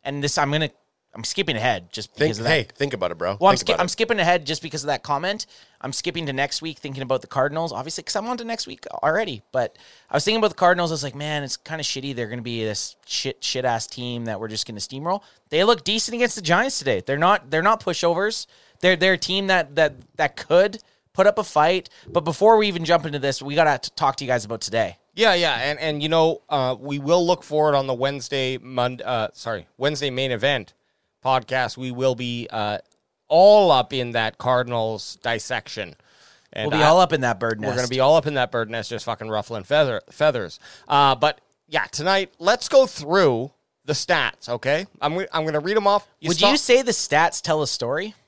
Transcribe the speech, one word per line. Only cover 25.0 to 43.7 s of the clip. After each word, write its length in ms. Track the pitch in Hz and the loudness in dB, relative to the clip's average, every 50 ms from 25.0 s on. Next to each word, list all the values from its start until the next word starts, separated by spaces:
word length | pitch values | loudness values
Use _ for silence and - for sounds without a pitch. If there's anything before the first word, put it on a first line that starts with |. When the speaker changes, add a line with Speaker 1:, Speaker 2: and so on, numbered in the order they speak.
| _ _ _ | _ _ _
Speaker 3:
Yeah, 200 | 170 226 220 185 | 2 2 4 4
yeah, 220 | 175 170 156 131 | 4 2 0 0
and, 220 | 117 127 143 151 | 0 -2 -4 -4
and, 240 | 131 151 160 151 147 | -2 -4 -4 -4 -2
you 60 | 147 | -2
know, 340 | 156 165 165 160 165 156 - _ | 0 2 4 4 2 2 -2 _
uh, 260 | - 151 139 131 127 131 104 | -4 -2 0 0 0 -2 -4
we 180 | 131 143 143 | -6 -8 -6
will 300 | 143 139 147 170 180 175 | -6 0 2 2 4 4
look 160 | 170 180 175 - | 2 0 0 -2
forward 320 | - 147 151 151 151 143 | -4 0 2 2 4 2
on 100 | 139 135 | 2 0
the 80 | 135 131 | 0 -2
Wednesday, 640 | 120 131 139 139 143 123 - 143 135 131 127 131 | -2 -2 -2 -2 -6 -8 -6 -4 -2 -2 -2 -4
Mond-, 440 | 127 - 127 131 123 123 123 127 123 | -6 -10 -8 -2 -2 -2 -2 -2 -6
uh, 260 | - 120 127 113 107 - _ | -6 -4 -2 -2 -2 -4 _
sorry, 340 | - - 120 110 95 82 _ _ | -10 -8 -8 -8 -8 -10 _ _
Wednesday 320 | _ 127 143 151 127 143 139 | _ -2 -2 -2 -2 -4 -4
main 220 | 127 127 135 131 | -4 -4 -2 -2
event 420 | 123 107 117 143 143 123 98 - _ _ _ _ _ _ _ _ _ _ _ | -2 0 0 0 0 0 -4 -10 _ _ _ _ _ _ _ _ _ _ _
podcast. 520 | 131 131 131 - - 127 131 123 117 - | 0 0 0 0 -2 -2 -2 -2 -2 -6
We 160 | - 131 127 | -8 -8 -8
will 240 | 123 123 131 135 127 | -6 0 0 0 0
be, 320 | 120 127 120 120 120 117 - | 0 -4 -6 -6 -8 -8 -8
uh, 280 | - 110 104 104 104 - - _ _ _ _ _ _ _ _ | -6 -6 -4 -4 -4 -6 -10 _ _ _ _ _ _ _ _
all 440 | _ 151 165 185 208 208 214 196 175 | _ 6 8 10 10 10 8 8 6
up 200 | 143 127 123 - | 6 4 4 0
in 200 | 143 131 123 120 | -4 -4 -4 -2
that 260 | 117 117 110 110 - | -2 -2 -2 -2 -4
Cardinals 800 | _ - 127 127 123 127 120 123 117 110 113 110 101 - - - _ | _ -2 0 0 0 0 -2 -2 -2 -2 -2 -4 -6 -10 -14 -14 _
dissection. 720 | - 120 117 110 - - 127 113 - - - 110 98 87 - _ _ _ _ _ _ _ _ _ _ _ - | -4 -4 -4 -4 -4 -6 -6 -6 -6 -8 -10 -10 -10 -10 -12 _ _ _ _ _ _ _ _ _ _ _ -8
And 160 | - 110 - | -6 -4 -2
Speaker 1:
We'll 80 | 117 139 | 0 4
be 40 | 151 | 4
Speaker 3:
I 40 | |
Speaker 1:
all 140 | 151 160 185 | 6 6 6
up 100 | 180 175 | 6 4
in 100 | 160 147 | 2 0
that 200 | 127 120 113 92 | 0 -2 -2 -2
bird 180 | 117 113 110 107 | -2 -4 -4 -4
Speaker 3:
We're 80 | 107 | -4
gonna 140 | 107 107 123 | -4 -2 -2
Speaker 1:
nest. 80 | 127 120 | -2 -2
Speaker 3:
be 80 | 127 131 | 0 2
all 160 | 131 139 156 | 4 6 6
up 100 | 165 135 | 4 4
in 100 | 156 147 | 0 -2
that 160 | 135 123 - | -2 -2 -2
bird 180 | - 120 113 104 | -2 -4 -4 -4
nest, 200 | 113 113 98 - | -6 -8 -6 -6
just 140 | 120 107 - | -8 -8 -6
fucking 240 | 120 113 - 123 110 | -8 -8 -8 -6 -4
ruffling 340 | 110 107 101 - 117 107 90 | -4 -4 -4 -6 -10 -12 -4
feather, 360 | - 143 151 151 131 117 101 _ _ | 0 2 2 2 2 0 -6 _ _
feathers. 500 | - - 147 156 131 120 98 85 - - - - - - _ | -4 0 0 2 2 0 -6 -6 -12 -18 -20 -20 -20 -20 _
Uh, 280 | - 143 143 143 139 135 | 2 4 6 6 6 4
but 260 | 120 147 151 - _ _ _ _ _ _ | 4 2 0 0 _ _ _ _ _ _
yeah, 200 | _ 147 151 95 | _ -2 -2 -2
tonight, 440 | - - - 147 180 196 196 190 - _ _ | -2 -6 -4 0 0 0 0 -2 -4 _ _
let's 300 | 170 190 233 233 - - | 2 2 2 2 0 4
go 160 | - 269 262 | 6 6 6
through 640 | 233 - - 151 147 175 196 185 143 123 113 127 147 _ _ _ _ | 6 0 -10 -4 0 4 4 6 4 4 2 -4 -8 _ _ _ _